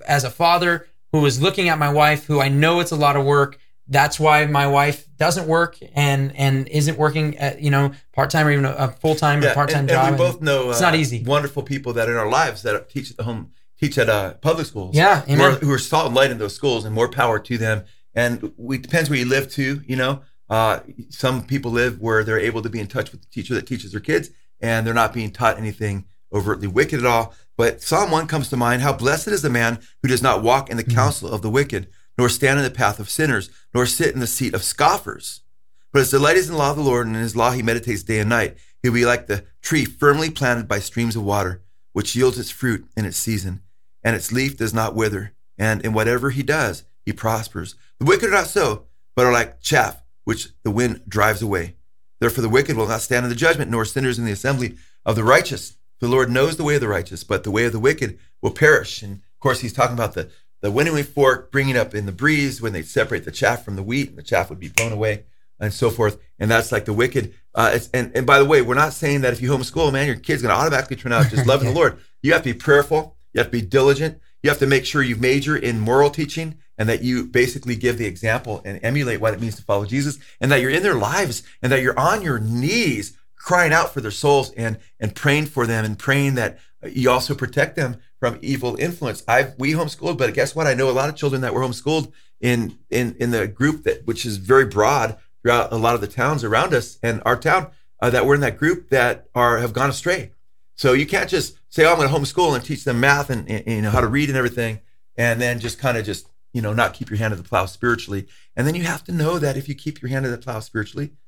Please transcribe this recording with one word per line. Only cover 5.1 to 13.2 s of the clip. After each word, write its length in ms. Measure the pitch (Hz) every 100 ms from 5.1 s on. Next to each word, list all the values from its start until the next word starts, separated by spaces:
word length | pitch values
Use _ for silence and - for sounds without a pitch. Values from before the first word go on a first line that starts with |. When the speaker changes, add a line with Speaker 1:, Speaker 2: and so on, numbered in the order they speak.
| -
Speaker 1:
doesn't 300 | 160 175 160
work 300 | 165 170 - - -
and, 400 | 143 135 139 139
and 320 | 139 135 135
isn't 300 | 151 147 151
working 400 | 151 151 151 147
at, 220 | 139 -
you 100 | 147
know, 200 | 139 139 139 -
part-time 320 | - 143 160 151
or 60 |
even 140 | 143 135
a, 80 |
a 140 | 139 131
full-time 500 | - 160 156 151 147
or 40 | 143
Speaker 2:
Yeah, 80 | 139
Speaker 1:
part-time 240 | 143 151
Speaker 2:
and, 80 | 139
Speaker 1:
job. 180 | 160 135
Speaker 2:
and 100 | 139
we 60 | 175
Speaker 1:
And 80 |
Speaker 2:
both 80 | 170
know, 260 | 156 135 127
Speaker 1:
it's 100 | 120
Speaker 2:
uh, 120 | 175
Speaker 1:
not 40 | 160
easy. 280 | 139 117
Speaker 2:
wonderful 400 | 113 147 143 139
people 300 | 113 139 123
that 140 | 117 113
are 40 |
in 60 | 117
our 120 | 107
lives 320 | 131 147 104
that 260 | 113 104 -
teach 200 | 135 117
at 80 |
the 60 | -